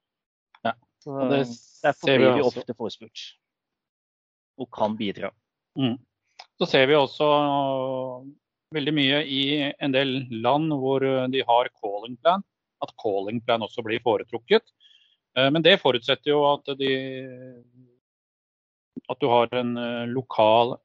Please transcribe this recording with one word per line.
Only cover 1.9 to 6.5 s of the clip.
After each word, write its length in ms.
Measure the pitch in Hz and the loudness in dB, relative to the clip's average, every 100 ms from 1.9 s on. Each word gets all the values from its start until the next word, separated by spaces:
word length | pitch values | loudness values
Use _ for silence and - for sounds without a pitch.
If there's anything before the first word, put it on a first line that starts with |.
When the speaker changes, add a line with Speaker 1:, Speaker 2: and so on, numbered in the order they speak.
| 139 - | -2 2
Speaker 1:
ser 120 | 131 | 4
vi 60 | |
Speaker 2:
blir 100 | 131 | 6
vi 80 | 127 | 4
Speaker 1:
også. 160 | 127 123 | 0 -2
Speaker 2:
ofte 160 | - | -10
forespurt, 640 | 117 113 - 113 - - - _ _ _ _ _ _ _ _ _ _ _ _ | -8 -10 -10 -18 -20 -20 -20 _ _ _ _ _ _ _ _ _ _ _ _
og 120 | 127 | -14
kan 260 | - 107 110 | -4 -4 -2
bidra. 340 | 104 92 98 - _ _ _ - | -6 -6 -10 -12 _ _ _ -4
Speaker 1:
Mm. 200 | 131 117 - _ _ _ - | -2 -2 -10 _ _ _ -20